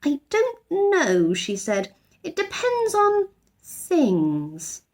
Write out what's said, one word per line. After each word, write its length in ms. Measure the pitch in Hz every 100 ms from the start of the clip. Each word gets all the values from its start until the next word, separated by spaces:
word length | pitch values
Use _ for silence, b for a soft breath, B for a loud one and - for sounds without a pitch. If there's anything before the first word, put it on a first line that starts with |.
I 160 | 294 285 _
don't 300 | - 494 466 _
know, 640 | 359 403 392 269 185 165
she 220 | 180 - 202
said. 380 | - 202 190 b b b
It 120 | - -
depends 600 | 392 - 494 480 453 415
on 340 | 415 415 392 _ _ _
things. 1200 | - - - 349 269 180 156 151 147 156 - - _